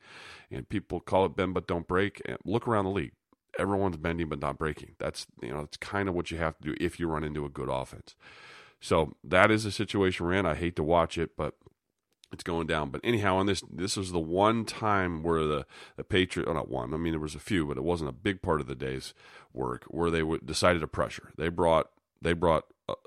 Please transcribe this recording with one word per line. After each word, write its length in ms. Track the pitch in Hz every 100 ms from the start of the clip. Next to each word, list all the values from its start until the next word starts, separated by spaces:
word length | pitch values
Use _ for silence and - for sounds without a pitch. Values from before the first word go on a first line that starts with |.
| - - - - -
And 200 | 67 -
people 320 | 101 - 87
call 240 | - 95 95
it 100 | 73
bend 180 | 90
but 140 | 90 82
don't 200 | 87 -
break. 340 | 90 101 -
And 140 | - - -
look 200 | 113 120
around 200 | 107 95
the 60 |
league. 220 | 98 65 - _ _ _ -
Everyone's 380 | 95 98 98 80
bending 320 | 85 85 80
but 100 | 73
not 180 | 71 69
breaking. 380 | 78 73 - -
That's, 280 | 73 - - _
you 80 | 60
know, 120 | 73
that's 140 | 71 -
kinda 380 | - 101 98
what 180 | 87 82
you 60 | 82
have 200 | 82 -
to 100 | 76
do 60 | -
if 180 | 85 -
you 100 | 85
run 180 | 78 76
into 180 | 76
a 60 | 73
good 180 | 71 65
offense. 480 | 65 65 - - - - - - - - _
So 380 | - 87 76 -
that 300 | - 90 104
is 140 | 107 107
a 60 |
situation 540 | 98 101 104 92 90 85
we're 80 |
in. 120 | 92 90
I 100 | 76
hate 220 | 87 -
to 60 |
watch 340 | 78 85 82 -
it, 180 | 80 -
but 200 | 87 - - _ _ _ _ _ -
it's 100 | -
going 220 | - 85 80
down. 240 | 80 71
But 120 | 69
anyhow, 340 | 113 117 101 95
on 80 | 98
this, 160 | 92 -
this 240 | - 95 -
was 160 | 92
the 80 | 90
one 460 | 80 90 104 117 107
time 560 | - 110 101 90 82
where 220 | 82 82
the, 240 | 78 71 - - - -
the 60 |
Patriot, 440 | - 98 92 87 -
oh, 40 |
not 140 | 78 -
one, 240 | 65 60
I 60 | 80
mean, 160 | 82
there 60 | 80
was 160 | 76 78
a 40 |
few, 260 | - 95 73
but 100 | 65
it 60 |
wasn't 260 | 76 87 76
a 40 |
big 280 | 62 101 92
part 180 | 95 78
of 60 | 65
the 80 |
day's 400 | 64 65 67 - - - - -
work, 320 | 62 64 62 -
where 240 | 78 85
they 120 | 82
w-, 180 | 78 80
decided 360 | 65 80 90 87
to 80 | 76
pressure. 440 | - 60 - - -
They 120 | 82
brought, 420 | 85 85 80 - _ _ _
they 100 | 82
brought, 320 | 85 85 78 - _ -
uh, 60 | -